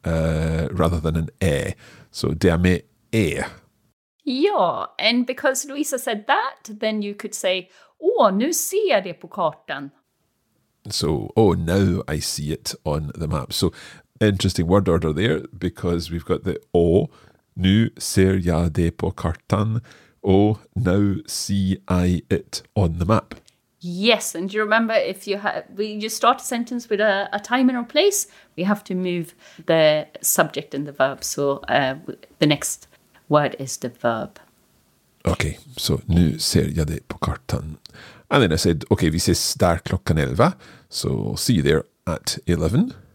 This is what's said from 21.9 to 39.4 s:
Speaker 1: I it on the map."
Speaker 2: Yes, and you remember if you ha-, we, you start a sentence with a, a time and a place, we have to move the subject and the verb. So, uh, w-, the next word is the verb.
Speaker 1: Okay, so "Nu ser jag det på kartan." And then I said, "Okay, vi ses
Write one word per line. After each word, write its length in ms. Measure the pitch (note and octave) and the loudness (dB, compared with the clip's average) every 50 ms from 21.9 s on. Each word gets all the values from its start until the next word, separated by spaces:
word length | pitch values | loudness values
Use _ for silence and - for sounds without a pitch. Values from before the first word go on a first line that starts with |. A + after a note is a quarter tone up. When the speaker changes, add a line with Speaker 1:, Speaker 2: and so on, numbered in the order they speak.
Speaker 1:
I 320 | F#2 F2+ F2 F2+ F2+ E2 - _ | 0 2 4 2 2 0 0 _
it 320 | G2 - - _ - - - _ _ | -2 -2 -2 _ -12 -14 -14 _ _
on 240 | A2 F#2+ E2 D#2+ E2+ | 0 0 0 0 -2
the 60 | F2 | 0
map." 300 | E2+ A2 A2 - _ - - _ _ _ _ _ _ _ _ - | 2 0 0 0 _ -18 -20 _ _ _ _ _ _ _ _ -12
Speaker 2:
Yes, 520 | F3 F3 F3+ G3 A#3 A#3 G3+ - - - | -10 -8 -2 2 2 2 2 0 -8 -8
and 180 | E3 F3+ G3 G3 | -6 -8 -6 -4
you 80 | G#3+ A3 | -4 -2
remember 320 | G#3 G#3+ A3+ A#3 A3 A3+ | 0 0 0 0 0 0
if 320 | A3 - - F#3+ F#3+ - G#3 | 0 -2 -2 -6 -8 -6 -6
you 100 | G3 G3+ | -6 -4
ha-, 240 | G3+ G#3 - - - - - | -4 -6 -6 -6 -10 -12 -8
we, 120 | F#3+ G#3 | -8 -6
you 240 | G#3+ G#3+ G#3 G#3 G#3+ | -6 -6 -6 -6 -6
start 260 | G#3+ - - A#3 B3+ B3+ - | -6 2 2 2 2 2 -2
a 20 | |
sentence 460 | - C4 A#3 A#3+ A#3 B3+ A#3+ A#3 - | -6 -6 -6 -6 -6 -8 -10 -6 -4
with 100 | A3 G3 | -2 0
a, 280 | G#3 G#3+ G3 G3 G3+ - - | 2 2 2 0 -2 -4 -6
a 60 | G3+ | -8
time 320 | G#3 - A#3 B3+ C4+ B3 | -4 -2 0 2 2 2
and 80 | B3 B3 | 2 0
a 40 | A#3 | -6
place, 440 | A#3 - D4 F#4 G4+ G4 - - _ _ - _ _ _ | -2 0 2 2 2 2 0 -6 _ _ -20 _ _ _
we 80 | - F3 | -4 0
have 200 | G3 G#3 G#3 - | 0 0 -2 -2
to 100 | - F#3+ | -6 -6
move 400 | F3+ F#3 F3+ F3 F3 E3 D#3+ - _ - - - - D#3+ | -4 -2 -2 -2 -4 -4 -8 -12 _ -20 -20 -20 -20 -2
the 400 | - E3 D#3+ D#3 D3+ D3+ D3+ D3 - _ - | 2 4 4 6 4 4 2 -2 -6 _ -8
subject 540 | - - - - D#3+ D3+ - C#3 C#3+ - - | -4 -2 2 2 0 0 0 -8 -10 -8 -8
and 120 | C#3 D3 | -8 -8
the 60 | D3 C#3 | -8 0
verb. 320 | - C3+ C3+ C3+ A#2+ - | 0 0 0 0 -6 -10
So, 360 | - - - C#3+ C#3 C#3 C3+ - | -8 -4 -2 0 0 -2 -2 -2
uh, 280 | - A#2+ C3 C#3+ C3 C3+ | 0 0 0 2 0 -4
w-, 240 | D3 - - A#2+ - - _ - _ | -6 -10 -14 -14 -14 -16 _ -2 _
the 60 | - | 2
next 420 | D3 D3 C#3+ - - - - - _ _ _ _ _ _ _ _ _ | 2 2 2 0 -8 -8 -8 -12 _ _ _ _ _ _ _ _ _
word 260 | D3+ D3 D3 C3+ - - | 2 2 2 2 -4 -6
is 200 | C3+ C3 - - | -10 -10 -10 -8
the 100 | - B2 | -8 -10
verb. 500 | A#2+ _ - A#2 A#2 A2+ G#2+ - _ - - _ _ _ _ _ _ _ _ _ _ _ _ _ _ _ _ | -10 _ -2 -2 -2 -2 -6 -10 _ -20 -20 _ _ _ _ _ _ _ _ _ _ _ _ _ _ _ _
Speaker 1:
Okay, 320 | - E2 - - D2+ - - - - - | -4 -2 -2 -2 -4 -4 -8 -16 -20 -14
so 240 | - - - D2+ - - | -8 -2 -2 -2 -2 0
"Nu 320 | - E2 F2 F2 D#2 - D#2+ | 2 4 4 4 4 2 -2
ser 300 | - - - F2 D2 D2 D2 | -4 0 2 2 0 2 0
jag 100 | E2 D#2 | -2 -2
det 220 | D2+ D#2+ - - _ | -2 -4 -8 -8 _
på 100 | - - | -10 -6
kartan." 580 | - - E2 - _ - - - - D#2 D2+ - _ - - - - - - - _ _ | -4 -4 -4 -6 _ -6 -6 -6 -6 -8 -12 -14 _ -20 -20 -20 -20 -20 -20 -20 _ _
And 140 | - C#3+ B2 | 4 4 4
then 100 | F2+ D#2 | 4 2
I 60 | D#2 | 2
said, 260 | - F#2+ E2+ D2+ - - | 2 2 0 0 0 -2
"Okay, 200 | - - - D#2+ | 0 2 2 0
vi 60 | D#2 F2 | 0 0
ses 360 | - - E2+ - | 2 2 0 0